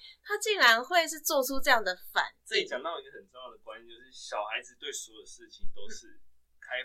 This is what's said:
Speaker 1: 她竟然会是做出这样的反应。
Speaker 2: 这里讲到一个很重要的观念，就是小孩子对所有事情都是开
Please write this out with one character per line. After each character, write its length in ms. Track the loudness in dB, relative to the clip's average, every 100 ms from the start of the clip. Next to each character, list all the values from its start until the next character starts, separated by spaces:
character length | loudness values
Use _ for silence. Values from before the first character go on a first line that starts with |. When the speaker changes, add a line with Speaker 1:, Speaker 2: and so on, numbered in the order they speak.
| -14 -18
Speaker 1:
她 140 | -6 -4
竟 200 | -2 6
然 240 | 6 6
会 240 | 4 2 2
是 140 | -2
做 220 | -2 0
出 180 | 2 2
这 100 | 4
样 120 | 4
的 120 | 4 -4 -4
反 120 | -2
应。 160 | -2 -6
Speaker 2:
这 120 | -4 -2
里 100 | -2
讲 160 | -4
到 160 | -6 -8
一 60 |
个 60 | -12
很 160 | -18 -20
重 100 | -18
要 100 | -18
的 80 | -18
观 260 | -18 -18
念， 120 | -18 -20
就 80 |
是 60 | -20
小 340 | -20 -10 -6
孩 160 | -6 -8
子 160 | -10 -14
对 100 | -12
所 220 | -10 -12
有 100 | -18
事 240 | -20 -20 -20
情 220 | 0 0
都 140 | 2 -2
是 320 | -4 -10 -18 -20 -20 _ _
开 220 | -10 -10